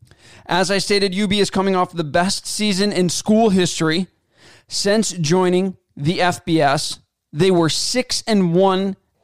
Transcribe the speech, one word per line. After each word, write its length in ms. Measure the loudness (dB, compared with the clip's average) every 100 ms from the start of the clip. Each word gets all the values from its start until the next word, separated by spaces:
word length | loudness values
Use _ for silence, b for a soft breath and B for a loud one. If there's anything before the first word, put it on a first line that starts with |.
| -20 B B B B
As 240 | -2 0
I 80 | -2
stated, 360 | 0 0 0 0
U 120 | 0
B 120 | 0
is 100 | 0
coming 260 | 0 0 0
off 160 | 0
the 120 | -4
best 420 | -2 0 0 -4 -6
season 460 | -4 -2 0 0
in 180 | 0 0
school 400 | -2 2 4 4
history 580 | 2 0 0 -2 -2 -4 _ _ b b b b
since 440 | -4 0 0 0
joining 640 | -2 0 2 2 2 -2 -8 _ -6
the 240 | -2 0
F 240 | 0 -2 -2
B 160 | 0
S. 380 | 2 0 -4 -12 _ _ _
They 180 | 0 2
were 180 | 2 2
six 540 | -2 -4 -4 -4 -6 -2
and 260 | 0 2
one 420 | 2 2 0 -4 -8 _ _